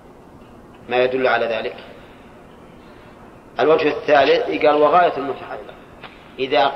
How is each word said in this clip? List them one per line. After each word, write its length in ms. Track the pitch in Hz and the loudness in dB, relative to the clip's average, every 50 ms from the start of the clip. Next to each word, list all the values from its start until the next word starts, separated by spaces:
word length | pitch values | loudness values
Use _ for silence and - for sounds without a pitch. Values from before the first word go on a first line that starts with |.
| - - - - - - - - - - - - - - - - - - | -20 -20 -20 -20 -20 -20 -20 -20 -20 -20 -20 -20 -20 -20 -20 -18 -10 -4
ما 140 | 123 127 127 | 0 0 0
يدل 240 | 127 131 131 127 | 0 0 0 0
على 180 | 123 120 117 117 | 0 0 0 -2
ذلك. 300 | 117 113 110 113 120 - - - - - - - - - - - - - - - - - - - - - - - - - - - - - - - - - - - - - 120 | -2 -4 -6 -6 -8 -10 -14 -20 -20 -20 -20 -20 -20 -20 -20 -20 -20 -20 -20 -20 -20 -20 -20 -20 -20 -20 -20 -20 -20 -20 -20 -20 -20 -20 -20 -20 -20 -20 -20 -20 -12 -6 -2
الوجه 280 | 127 151 160 156 160 | 2 2 2 2 2
الثالث 800 | 147 135 - - 143 151 139 135 147 165 160 - - 156 147 151 | 0 -2 -2 0 2 2 4 4 4 2 0 0 -4 -4 0 2
قال: 100 | 151 147 | 2 2
وغاية 420 | 151 147 143 160 180 175 156 - | 4 2 4 4 4 2 2 0
المتعلق، 560 | 135 139 135 123 - - - 131 107 104 - - - - - - - - - - - - - - 131 | -2 -6 -8 -8 -10 -12 -14 -14 -14 -16 -18 -20 -20 -20 -20 -20 -20 -20 -20 -20 -20 -20 -14 -8 -8
إذا، 320 | 135 131 143 143 143 139 - | -4 0 2 2 2 2 -2